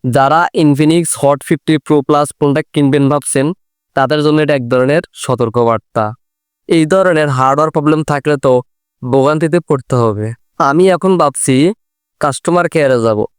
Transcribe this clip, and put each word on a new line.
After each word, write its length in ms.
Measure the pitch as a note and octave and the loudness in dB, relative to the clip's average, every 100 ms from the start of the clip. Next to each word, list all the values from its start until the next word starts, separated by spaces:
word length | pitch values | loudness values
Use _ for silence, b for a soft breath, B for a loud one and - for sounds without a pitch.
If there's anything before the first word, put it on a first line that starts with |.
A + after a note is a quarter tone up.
যারা 360 | B2+ B2 C3+ D#3 E3+ - | 0 0 2 2 0 2
Infinix 400 | D3+ C#3+ D3+ E3+ E3 - | 2 2 2 0 -2 -2
Hot 180 | C#3 C#3+ - | 0 0 -2
ফিফটি 280 | D#3 - D#3 - | -4 -2 -4 0
Pro 120 | D3+ C3+ | -2 2
Plus 200 | D3 D3 - | 0 0 -2
ফোনটা 240 | D3 C#3+ - | -2 -2 -4
কিনবেন 320 | - C#3+ C#3+ C#3 | -2 0 2 0
ভাবছেন, 340 | C#3+ - C#3 C#3+ F#3 _ _ _ - | -2 -2 -2 -2 -6 _ _ _ -4
তাদের 240 | C3 D3+ D3 | -2 0 2
জন্য 120 | D3+ D3+ | 0 0
এটা 80 | C#3+ | -2
এক 60 | A#2+ | 0
ধরনের 300 | B2+ C3 D#3 - - | 0 2 -2 -4 -12
সতর্কবার্তা। 840 | - B2 A2+ A#2+ A#2 A2+ _ A#2 G#2+ A#2 _ _ _ _ - | -6 -2 -2 0 0 -2 _ -4 -4 -8 _ _ _ _ -2
এই 140 | E3 D#3 | 0 2
ধরনের 360 | F#3+ F#3 D#3 D3+ C3 | 2 2 2 0 0
হার্ডওয়্যার 340 | C3+ C#3+ D#3 D#3 | 0 2 0 0
প্রবলেম 260 | D3+ D#3 D3+ | 0 -2 -2
থাকলে 240 | D3 D3+ C#3+ C#3 | -4 -2 0 2
তো 80 | B2 - _ _ _ | 0 -2 _ _ _
ভোগান্তিতে 580 | B2+ C3 C3+ D#3 D#3+ E3+ - | -2 0 2 0 0 -2 -2
পড়তে 280 | C#3+ - B2+ | -4 -2 0
হবে। 240 | A2+ G2+ G#2+ A#2 _ - D3 | 0 -2 -8 -10 _ -2 0
আমি 140 | D3+ F#3 F3 | 2 2 2
এখন 160 | F#3+ F#3 | 0 0
ভাবছি 340 | D3 - - C3 E3 A3 _ _ _ _ | 0 -2 -2 2 0 -2 _ _ _ _
কাস্টমার 460 | D3 C3 - F3 E3+ | -4 -2 -2 0 0
কেয়ারে 260 | E3 C#3+ B2+ A2+ | 0 0 2 0
যাব। 140 | G#2+ - | 0 -4